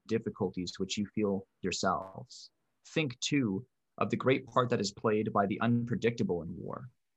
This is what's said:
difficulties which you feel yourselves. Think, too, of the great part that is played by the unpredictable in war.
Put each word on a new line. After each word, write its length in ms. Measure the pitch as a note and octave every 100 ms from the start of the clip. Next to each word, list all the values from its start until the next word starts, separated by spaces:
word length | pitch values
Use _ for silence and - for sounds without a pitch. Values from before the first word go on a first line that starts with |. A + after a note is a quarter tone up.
| -
difficulties 680 | A2 A2+ - F#2 F#2+ F2 -
which 200 | F#2+ -
you 80 | G2+ -
feel 320 | G#2 F#2+ - _
yourselves. 880 | F#2 - F#2+ E2 F#2+ F#2+ B2 - - _ _ _ -
Think, 300 | D#3+ D3 -
too, 440 | - C#3+ A2+ F#2+ - _ _ -
of 120 | G2+
the 80 | A2+
great 280 | B2 C3+ -
part 240 | - B2
that 120 | A#2+
is 100 | G2+
played 400 | - A2+ G#2+ A2
by 140 | A2 G2
the 140 | -
unpredictable 800 | A#2 A#2+ A#2 A2 A2+ A#2 F#2+ F2
in 120 | E2+ E2+
war. 320 | - - B2+ _ _